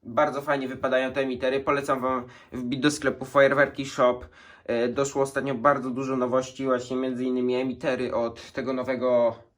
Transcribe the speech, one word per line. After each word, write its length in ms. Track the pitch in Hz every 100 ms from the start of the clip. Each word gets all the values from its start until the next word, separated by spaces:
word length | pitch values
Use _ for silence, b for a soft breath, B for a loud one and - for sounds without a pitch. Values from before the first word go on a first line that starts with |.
Bardzo 400 | - 120 147 131
fajnie 260 | 143 143 131
wypadają 440 | 131 131 127 131
te 80 | 135
emitery. 400 | 135 123 131 135
Polecam 400 | 135 139 139 135
wam 240 | 127 127 123 B B
wbić 280 | 123 123 135
do 100 | 147
sklepu 340 | 147 139 -
Fajerwerki 640 | 135 143 139 139 139 - 135
Shop, 340 | - 123 123 - B B B -
e, 220 | 120 120
doszło 340 | 120 139 139
ostatnio 320 | 135 139 135
bardzo 360 | 127 135 139 127
dużo 260 | 123 135 131
nowości, 480 | 123 131 127 -
właśnie 320 | 135 127 123 127
między 280 | 131 123
innymi 300 | 127 127 123
emitery 600 | 127 131 120 156 127 123
od 380 | 117 117 113 -
tego 200 | - 123
nowego 640 | 131 123 127 127 123 117 113 -